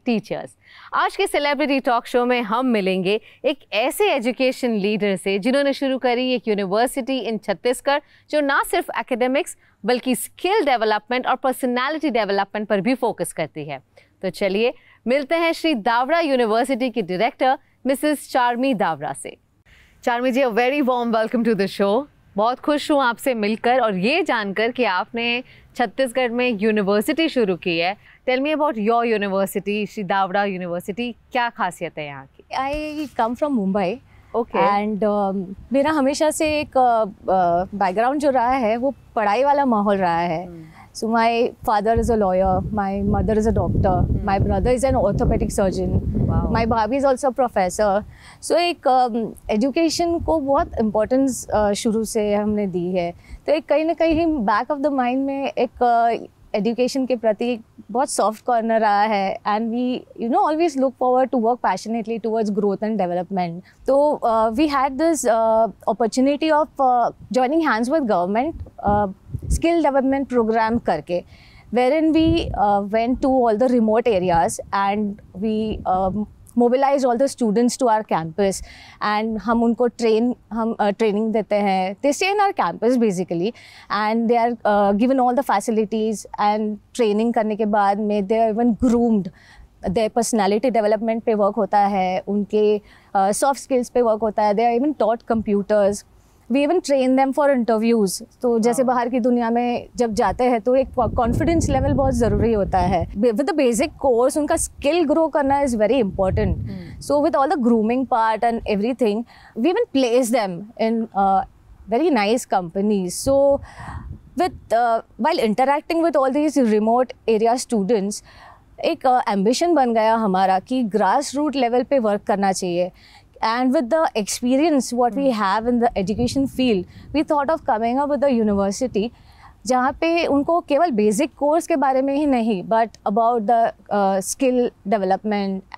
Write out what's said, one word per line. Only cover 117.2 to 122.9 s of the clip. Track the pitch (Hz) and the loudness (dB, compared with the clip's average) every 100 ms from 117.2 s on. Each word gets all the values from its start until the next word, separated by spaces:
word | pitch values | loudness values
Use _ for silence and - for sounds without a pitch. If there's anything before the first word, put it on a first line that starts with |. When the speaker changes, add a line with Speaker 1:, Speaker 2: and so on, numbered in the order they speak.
| - | -2
Speaker 2:
area | 214 226 247 - | 2 2 0 -2
students, | 226 190 226 202 214 - - - - _ - 311 | -2 0 0 -2 -6 -14 -20 -20 -20 _ -4 -4
एक, | 330 262 | 0 2
uh, | 254 - 202 | 2 0 0
ambition | 196 254 349 311 | 0 2 2 2
बन | 247 | 2
गया | 226 220 226 | 2 2 2
हमारा | 220 185 190 190 | 2 2 2 2
कि | - 262 | 0 -4
ग्रासरूट | 226 202 190 247 277 269 302 269 | 0 0 2 2 0 -2 -2 0
लेवल | 240 247 | 0 0
पे | 240 277 | 2 0
वर्क | 220 202 - | 2 0 -2
करना | 202 196 | 0 0
चाहिए। | 185 185 175 180 | -2 -2 -2 -4